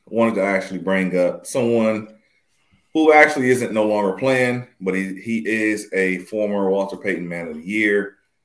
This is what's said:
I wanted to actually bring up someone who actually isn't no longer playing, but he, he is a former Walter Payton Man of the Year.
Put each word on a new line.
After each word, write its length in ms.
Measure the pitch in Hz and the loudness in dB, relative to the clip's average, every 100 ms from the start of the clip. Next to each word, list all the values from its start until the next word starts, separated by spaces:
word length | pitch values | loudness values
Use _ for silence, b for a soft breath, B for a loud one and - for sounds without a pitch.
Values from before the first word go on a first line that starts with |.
| - | -6
I 40 | |
wanted 220 | 107 117 101 | 0 0 0
to 60 | |
actually 360 | 98 95 - 90 | 0 -2 -4 -6
bring 380 | 87 95 92 90 | -2 0 0 0
up 300 | 87 - - | 0 -2 -6
someone 600 | 139 117 117 110 107 107 - _ _ _ _ _ _ _ | -2 0 2 0 -2 -6 -18 _ _ _ _ _ _ _
who 180 | 160 156 | 2 6
actually 380 | 151 147 139 127 | 8 8 4 2
isn't 220 | 117 113 | 2 0
no 120 | 110 | 0
longer 280 | 107 104 98 | 0 2 0
playing, 520 | 92 131 127 123 123 123 - | 0 0 0 0 -2 -8 -8
but 140 | 92 | -4
he, 260 | 92 95 95 | -2 -4 -8
he 260 | 117 113 101 | -6 -4 -2
is 420 | 110 110 101 - | -2 0 -2 -4
a 260 | 95 92 90 | -2 0 -2
former 520 | 92 107 104 101 95 | -6 -4 -2 0 0
Walter 260 | 98 95 95 | 0 -2 -6
Payton 300 | 101 85 87 | -6 -6 -6
Man 200 | 87 82 | -10 -10
of 80 | 78 | -10
the 60 | |
Year. 540 | 85 107 107 101 98 - _ _ | -6 -2 0 0 -2 -10 _ _